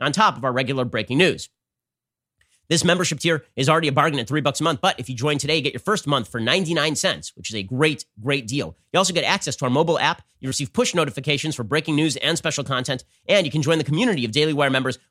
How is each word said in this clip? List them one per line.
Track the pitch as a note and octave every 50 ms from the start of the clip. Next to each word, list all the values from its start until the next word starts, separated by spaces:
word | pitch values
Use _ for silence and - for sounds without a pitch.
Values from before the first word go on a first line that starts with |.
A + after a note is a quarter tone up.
on | B2+ D3 C#3
top | G3 A3 F#3+ B2+ A#2
of | B2+
our | C3 A#2+
regular | B2+ C3+ A#2+ C#3 C3 B2+
breaking | A#2+ - A2 G#2+ - B2 D3
news. | F#3 E3 G#2+ - - - _ _ _ _ _ _ _ _ _ _ _ _ _ _ _ _ _ _ _ _ _ _ _ -
This | D#3+ E3 -
membership | E3+ F3 F3+ F3 - D#3+ C3
tier | - E3+ E3 D3 - _ -
is | - C3 D#3
already | D#3 E3 D#3+ C#3+
a | C3+
bargain | D3+ D3 E3 C#3+ C3
at | A2+ -
three | C#3 D#3
bucks | D3 D3 C3 -
a | D#3
month, | E3 D3+ A2
but | - F#3+ - -
if | B2+ -
you | B2+
join | A2 C3+ D3+ D3+
today, | C3+ - C#3 D#3
you | D#3+ C3
get | C#3+ -
your | -
first | - G3 G#3+ - -
month | C#3+ D3 C3 A2+ -
for | - A#2
ninety-nine | A2 A#2+ D#3 F#3+ F#3+ D#3 E3+ D#3 C#3+ D#3+ D3
cents, | - - F#3 B2 D2+ - - _
which | - - -
is | A2
a | G#2 F#2+
great, | G2 B2+ B2+ D#3 D#3 C#3+ - - _ _ G#2
great | G#2 C#3 C#3 C#3+ A#2
deal. | G2+ B2+ C#3+ G2+ D#2+ - _ _ _ -
You | F3+
also | F#3+ F3 F3
get | E3+ -
access | A#2 F#3+ G3+ - D3+ B2
to | - C#3+
our | B2
mobile | B2 D3 E3 E3 D#3+ -
app. | C3+ D#3 F3 - - _ _ _
You | - C3
receive | C3 - C#3+ - -
push | A3 B3 - -
notifications | F3 D#3 C#3 - C#3 B2+ D3+ C#3+ C3+ - D#3+ C#3+
for | - A2+
breaking | G2 B2+ B2 - D#3+ D3+
news | D3 D#3 D#3+ B2+
and | - - D3 E3 -
special | - D#3+ - - C3
content, | C#3+ C#3 B2+ B2+ D3 C3+ B2 - _ _ _ _
and | - G3 G3+ F3+
you | C3+ C3
can | D#3
join | C3+ D3 E3
the | D#3+ C#3
community | C#3 D3+ E3+ B3+ B3 F#3+ C#3 A#2+
of | A2
Daily | G#2 D3 D3+ D#3 D3
Wire | C#3+ C#3+ C3+
members | C3+ C3 B2+ C3 B2 - _ _